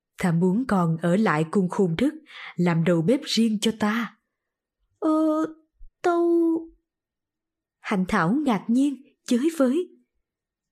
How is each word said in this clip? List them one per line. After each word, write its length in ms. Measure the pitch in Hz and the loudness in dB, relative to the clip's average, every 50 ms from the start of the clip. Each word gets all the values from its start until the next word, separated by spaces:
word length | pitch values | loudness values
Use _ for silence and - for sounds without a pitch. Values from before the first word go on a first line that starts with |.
| _ _ _ - - | _ _ _ -4 -2
"Ta 100 | 180 165 | 0 2
muốn 320 | 170 180 185 180 226 262 - | 2 2 2 2 0 -2 0
con 280 | 208 185 175 165 165 | 0 0 0 0 0
ở 200 | - - 170 175 | -2 0 0 0
lại 280 | 196 226 196 151 151 160 160 | 2 2 2 0 0 -2 -2
cung 180 | - 208 185 175 | 0 0 -2 0
Khôn 260 | - - 196 175 165 165 | 0 0 0 0 0 0
Đức, 160 | 240 294 311 - - - - - - - - | -2 -2 -2 -4 -12 -20 -20 -18 -18 -12 -6
làm 280 | - 175 175 170 165 165 | -2 -2 0 0 0 2
đầu 180 | 185 175 165 160 | 2 2 2 2
bếp 180 | 180 254 302 - | 2 0 0 -2
riêng 340 | - - 220 226 226 214 208 | -2 -2 0 0 0 2 0
cho 120 | - 233 214 220 | 0 0 0 -2
ta." 360 | 214 208 214 233 233 190 - _ _ _ _ _ _ _ _ _ _ _ _ _ _ _ _ _ | -2 -2 -2 -2 -6 -8 -10 _ _ _ _ _ _ _ _ _ _ _ _ _ _ _ _ _
"Ờ, 480 | - 320 311 311 320 311 311 311 320 320 320 - _ _ _ - - - - _ - | -2 0 0 2 2 2 0 0 -2 -4 -6 -10 _ _ _ -20 -20 -20 -10 _ -2
tâu." 680 | 359 339 339 339 339 339 339 330 330 330 330 330 330 - _ _ _ _ _ _ _ _ _ _ _ _ _ _ _ _ _ _ _ _ _ | 0 2 2 2 2 2 2 2 2 0 -2 -4 -10 -18 _ _ _ _ _ _ _ _ _ _ _ _ _ _ _ _ _ _ _ _ _
Hạnh 240 | - - 220 185 185 180 | -8 -4 -2 -2 -2 0
Thảo 240 | 226 196 165 170 226 | 0 0 0 2 0
ngạc 320 | 302 302 269 220 180 - - | 0 0 0 0 0 0 0
nhiên, 340 | 233 254 277 294 269 - - _ _ _ _ | 0 2 2 0 -2 -4 -10 _ _ _ _
chới 240 | - 247 233 269 330 330 - | -2 -2 0 0 0 0 2
với. 300 | 269 247 262 339 370 - - _ _ _ _ _ _ _ _ _ _ _ _ _ _ _ | 2 2 0 0 -4 -6 -10 _ _ _ _ _ _ _ _ _ _ _ _ _ _ _